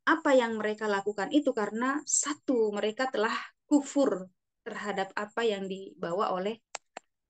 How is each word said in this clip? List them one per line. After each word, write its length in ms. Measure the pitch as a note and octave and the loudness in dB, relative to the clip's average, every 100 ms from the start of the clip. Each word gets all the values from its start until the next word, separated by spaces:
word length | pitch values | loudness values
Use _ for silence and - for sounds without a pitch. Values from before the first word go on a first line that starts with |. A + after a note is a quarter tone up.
apa 320 | - D#4+ D4+ C4 | 0 2 6 6
yang 240 | A#3 A3 | 4 0
mereka 280 | G#3 G#3+ G#3+ | -2 -2 0
lakukan 440 | G3+ G#3 G#3 F#3+ | 0 -2 -4 0
itu 200 | D4 C#4 | 2 2
karena 480 | A#3+ G3+ G#3+ B3+ D4 - | 0 -2 -2 -2 -2 -2
satu, 640 | - C#4 D4+ - A#3+ G#3+ | -2 0 -4 0 2 2
mereka 360 | G3+ G#3+ G#3+ C4 | 0 -2 -2 -2
telah 240 | G#3+ A3 B3 - _ _ | 0 -2 -2 -8 _ _
kufur 600 | C#4+ - C#4+ C4 F#3 F#3 _ _ _ | 2 2 2 2 0 -6 _ _ _
terhadap 480 | A3+ G#3 G3+ F#3+ F#3+ - | -12 -8 -4 -4 -4 -6
apa 280 | G#3 - | -6 -2
yang 240 | A#3 G3 F#3+ | 0 0 -4
dibawa 640 | F#3+ G3 - F3 F3+ - | -8 -12 -8 -4 -2 0
oleh 280 | F#3 G3 A3+ _ - - - - _ _ | 0 -4 -6 _ -16 -14 -20 -20 _ _